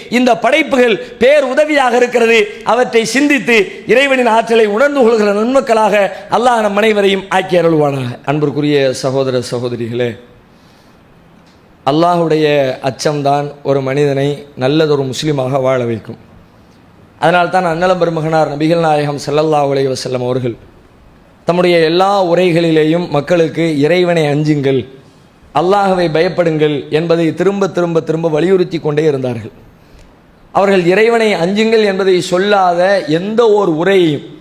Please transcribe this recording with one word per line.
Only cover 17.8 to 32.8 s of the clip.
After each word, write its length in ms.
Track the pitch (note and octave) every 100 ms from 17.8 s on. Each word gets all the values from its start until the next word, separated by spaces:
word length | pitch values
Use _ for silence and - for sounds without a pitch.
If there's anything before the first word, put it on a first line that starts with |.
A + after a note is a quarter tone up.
| F3+ F3+
பெருமகனார் 600 | E3+ E3 D#3 D#3+ D3+ C#3+
நபிகள் 220 | D#3 E3+
நாயகம் 400 | D#3+ D3+ D3 C#3+ -
ஸல்லல்லாஹு 440 | C#3+ D#3 D3+ C#3+
அலைஹி 180 | C#3 C3+
வஸல்லம் 320 | B2+ C3 B2+
அவர்கள் 320 | B2 B2+ B2 A2 - - - _ - - _ _ -
தம்முடைய 320 | F3 F3+ E3+
எல்லா 480 | D#3+ E3+ F#3+ G3+ F#3
உரைகளிலேயும் 840 | E3+ F#3 E3 E3+ D#3+ D#3 E3 F3
மக்களுக்கு 720 | D3 C3+ F3 E3 C3 E3 D3
"இறைவனை 440 | D3 F3+ F3+ E3+ D3
அஞ்சுங்கள், 580 | C#3+ D3+ D3+ C3+ C3+ - - - - _ _ - -
அல்லாஹ்வை 520 | E3+ G3+ G3 F#3 F3
பயப்படுங்கள்" 800 | D#3 F3+ F3 E3+ D#3 D3+ D3 -
என்பதை 440 | D3 E3 E3 E3
திரும்ப, 340 | - F3+ G3 F#3+
திரும்ப, 320 | - F3 E3
திரும்ப 300 | D#3+ D#3+ E3
வலியுறுத்தி 500 | D3+ E3+ F#3+ F3 E3
கொண்டே 240 | C#3+ D3
இருந்தார்கள். 480 | D#3+ C3+ B2+ A#2 G#2+ - - - - - - - _ _ -
அவர்கள் 340 | - G3 G3 E3+
இறைவனை 480 | F#3+ A3 A#3 A3
அஞ்சுங்கள் 500 | F3+ E3+ G3+ A3 A3+
என்பதை 380 | G#3 F#3+ F#3+ F3+
சொல்லாத 840 | - F3+ G3+ G3+ F#3 F3